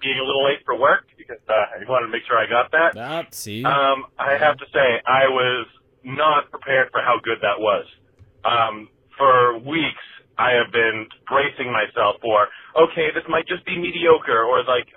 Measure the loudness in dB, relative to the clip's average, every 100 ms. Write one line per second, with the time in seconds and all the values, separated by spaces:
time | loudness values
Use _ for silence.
0 | -6 -6 -4 -2 0 -2 -4 0 2 2
1 | -2 -20 -20 -12 -2 0 0 -6 -4 -2
2 | -2 -6 -2 0 2 0 2 2 0 -2
3 | -6 -8 -8 -12 -10 -4 -2 0 0 0
4 | -6 -6 -2 0 0 0 -4 0 2 0
5 | 0 2 2 2 0 -2 -6 _ _ _
6 | -10 -2 2 2 -2 -8 -2 0 0 -2
7 | 0 -2 -2 -2 -2 0 0 -2 -4 -18
8 | _ _ -20 _ -2 0 0 -4 -16 _
9 | _ 0 4 6 4 0 -4 -4 -4 -6
10 | -18 -20 _ -2 2 2 2 0 0 -2
11 | -8 -16 -2 0 0 -4 -4 -4 -2 0
12 | 0 0 0 2 2 -4 -4 2 2 2
13 | -4 -4 -4 -4 -4 -8 -8 -8 -6 0
14 | 4 4 2 0 2 0 0 -2 -2